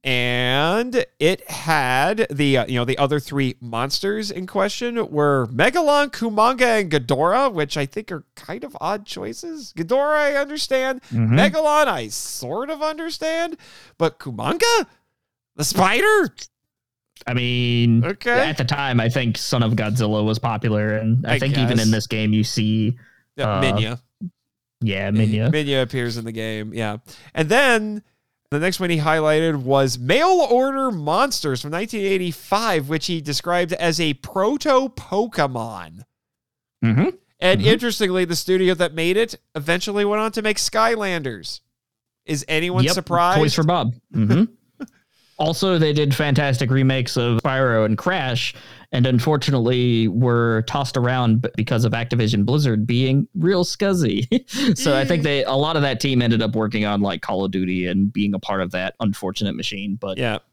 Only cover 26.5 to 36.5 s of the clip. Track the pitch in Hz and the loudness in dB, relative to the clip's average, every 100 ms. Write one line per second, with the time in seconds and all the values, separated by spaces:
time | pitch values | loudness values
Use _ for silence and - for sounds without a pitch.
26.5 | 110 107 110 110 104 - - - - 156 | -6 -8 -6 -6 -6 -14 -20 -10 -4 2
27.5 | 233 277 226 214 208 _ _ _ _ _ | 4 4 2 0 -8 _ _ _ _ _
28.5 | 147 175 180 180 165 151 160 156 156 165 | -2 -2 -2 -2 0 2 2 4 4 2
29.5 | 147 127 139 135 123 123 220 349 370 262 | 0 0 2 2 0 0 2 4 4 4
30.5 | 240 262 269 262 190 147 180 269 - 151 | 2 2 0 -2 -2 0 0 0 0 -4
31.5 | 127 147 165 226 220 196 190 180 - - | -4 -6 -8 -6 -4 -2 -2 -2 -6 -2
32.5 | 196 226 170 139 156 - 165 147 135 170 | 0 2 -2 -2 -4 -4 -6 -4 -6 -2
33.5 | 175 175 175 170 156 160 143 - 190 208 | -2 -2 -2 -2 0 -2 -2 -6 -2 0
34.5 | 285 302 262 269 - - 190 233 - 143 | 0 2 2 2 -8 -4 -2 -2 0 -2
35.5 | 123 113 101 82 85 123 _ _ _ _ | -2 -8 -10 -14 -18 -20 _ _ _ _